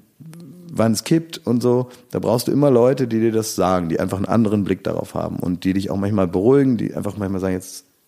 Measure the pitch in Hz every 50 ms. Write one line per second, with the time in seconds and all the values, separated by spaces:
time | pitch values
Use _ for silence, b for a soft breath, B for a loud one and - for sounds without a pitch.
0 | - _ _ - 156 160 - - - - - - - - - 113 113 113 107 101
1 | - - 165 165 165 - - - - 117 123 120 120 123 120 123 127 B B B
2 | B _ - 95 - 98 113 127 - - - 139 147 143 127 117 117 131 139 139
3 | 131 113 113 110 113 113 110 110 110 - - 98 90 90 92 90 87 82 - -
4 | 95 95 98 95 101 92 95 117 113 101 107 104 92 87 95 - - 82 82 80
5 | - - - 82 82 85 90 - - 87 90 85 - 95 95 98 95 - 92 98
6 | 98 101 107 95 95 85 92 90 101 123 135 143 135 131 120 101 107 - - 80
7 | 98 101 95 104 101 95 98 92 95 95 92 92 - - - - - _ _ _
8 | _